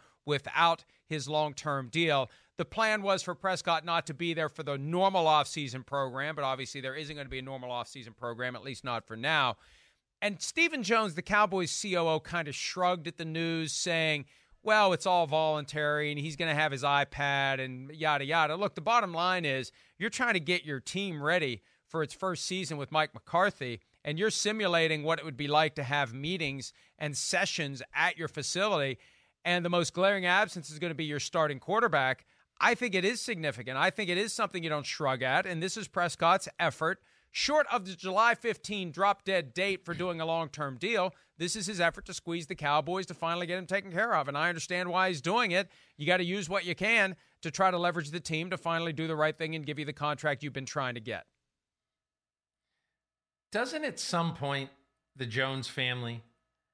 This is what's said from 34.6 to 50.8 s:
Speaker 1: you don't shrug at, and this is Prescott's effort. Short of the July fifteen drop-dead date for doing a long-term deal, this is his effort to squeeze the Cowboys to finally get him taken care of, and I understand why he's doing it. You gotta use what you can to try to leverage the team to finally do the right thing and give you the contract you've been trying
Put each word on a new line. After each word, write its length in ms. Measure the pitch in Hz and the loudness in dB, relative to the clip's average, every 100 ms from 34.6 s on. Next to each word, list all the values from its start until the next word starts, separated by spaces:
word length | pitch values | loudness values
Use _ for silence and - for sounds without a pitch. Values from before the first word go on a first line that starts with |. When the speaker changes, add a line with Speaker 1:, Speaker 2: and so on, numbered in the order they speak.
Speaker 1:
you 60 | 165 | -2
don't 160 | 151 - | -2 -4
shrug 380 | - 143 131 | -2 0 2
at, 240 | 127 147 190 | 2 2 2
and 160 | 165 | -2
this 140 | 180 220 | -4 -4
is 100 | 185 | -6
Prescott's 600 | 185 175 - 165 190 - - | -2 -2 2 4 4 2 -2
effort. 420 | 170 - 160 185 _ _ _ | -2 0 -2 -2 _ _ _
Short 320 | - - 302 269 | -4 2 2 4
of 140 | 233 185 | 0 -2
the 100 | 180 | -8
July 400 | 190 190 226 233 | -2 4 4 4
fifteen 560 | 233 196 - 208 180 | 0 -4 -6 -6 -6
drop-dead 600 | 147 196 196 - 190 139 | 2 2 2 0 0 0
date 300 | 175 196 190 - | -2 -2 -2 -6
for 80 | |
doing 260 | 170 180 165 | -4 -2 -2
a 60 | 160 | -2
long-term 520 | 165 160 - 139 127 | -2 -2 -6 -6 -4
deal, 360 | 190 220 180 - _ _ | -2 0 0 -2 _ _
this 180 | 170 220 | -6 -4
is 100 | 180 | -4
his 140 | 190 | 0
effort 260 | 170 - - | 0 0 -10
to 80 | |
squeeze 340 | 175 - 170 160 | -10 -6 -6 -6
the 80 | 185 | -4
Cowboys 500 | 147 147 147 185 180 | 2 2 2 -4 -6
to 60 | |
finally 340 | 165 165 170 175 | -6 -2 -2 -2
get 100 | 180 | -4
him 80 | 180 | -2
taken 260 | 196 190 | -4 -2
care 240 | 170 233 180 | -2 2 2
of, 120 | 139 | 2
and 100 | 143 | 0
I 120 | 170 | 0
understand 400 | 165 - 180 180 | -2 -4 -4 0
why 200 | 175 185 | 2 2
he's 120 | 160 | 2
doing 300 | 160 226 226 | 0 2 2
it. 180 | 175 190 - _ - | 0 -2 -8 _ -6
You 80 | 151 | 2
gotta 200 | 185 175 | 2 2
use 240 | 196 160 | -2 -2
what 160 | 196 175 | -2 -2
you 100 | 165 | -2
can 400 | 208 226 190 180 _ _ | 2 4 4 0 _ _
to 100 | 165 | -10
try 200 | 143 190 | 2 4
to 60 | 175 | 4
leverage 340 | 175 170 147 | 2 0 -4
the 80 | 170 | -8
team 300 | - 156 175 | -4 -4 -4
to 80 | 180 | -4
finally 360 | 170 165 165 | -2 0 -2
do 140 | 156 160 | -2 -2
the 80 | 156 | 2
right 220 | 156 156 | 2 2
thing 180 | 160 160 | -4 -4
and 100 | 143 | -6
give 140 | 147 | -6
you 60 | 147 | -6
the 80 | |
contract 500 | 143 147 147 151 143 | -4 -2 0 -2 -2
you've 100 | 147 | -4
been 120 | 131 135 | -8 -6
trying 300 | 151 | -4